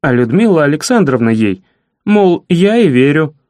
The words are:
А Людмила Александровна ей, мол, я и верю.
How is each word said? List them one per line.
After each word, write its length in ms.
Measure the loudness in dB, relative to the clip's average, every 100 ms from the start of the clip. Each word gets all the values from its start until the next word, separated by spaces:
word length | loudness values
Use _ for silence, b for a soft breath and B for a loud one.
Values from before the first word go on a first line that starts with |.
А 100 | 0
Людмила 500 | 0 0 0 0 0
Александровна 680 | 0 -4 -2 0 0 0 0
ей, 340 | 0 -2 -4 _ _ _ _
мол, 400 | -2 0 2 -2 _
я 280 | 0 0 2
и 100 | 0
верю. 480 | 2 2 0 -4 _ _